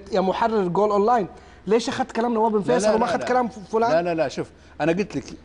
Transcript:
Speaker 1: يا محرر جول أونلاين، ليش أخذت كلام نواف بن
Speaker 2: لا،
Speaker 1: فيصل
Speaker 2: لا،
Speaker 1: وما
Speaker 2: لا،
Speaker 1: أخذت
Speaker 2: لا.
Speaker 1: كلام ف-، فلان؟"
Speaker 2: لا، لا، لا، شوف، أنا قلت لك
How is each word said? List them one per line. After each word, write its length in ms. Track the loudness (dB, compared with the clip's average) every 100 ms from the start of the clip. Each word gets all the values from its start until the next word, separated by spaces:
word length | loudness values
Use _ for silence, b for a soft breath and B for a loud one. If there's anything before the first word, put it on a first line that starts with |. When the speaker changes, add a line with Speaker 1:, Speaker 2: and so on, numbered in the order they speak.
| -2
Speaker 1:
يا 100 | 0
محرر 460 | 0 0 0 0 0
جول 220 | 2 2
أونلاين، 380 | 2 2 2 0 B B B 0
ليش 220 | 0 0
أخذت 220 | -4 -4
كلام 220 | -2 -2
نواف 180 | 0 2
بن 60 | 2
Speaker 2:
لا، 60 |
Speaker 1:
فيصل 240 | 2 2 4
Speaker 2:
لا، 80 | 2
Speaker 1:
وما 100 | 0
Speaker 2:
لا، 60 |
Speaker 1:
أخذت 100 | -2
Speaker 2:
لا. 60 | 0
Speaker 1:
كلام 200 | 0 0
ف-، 120 | -6 -4
فلان؟" 200 | 0 2
Speaker 2:
لا، 100 | 2
لا، 120 | 0
لا، 140 | 0 -2
شوف، 220 | -4 -10 b b -4
أنا 100 | 0
قلت 240 | 0 -2 -6
لك 80 | -10 -10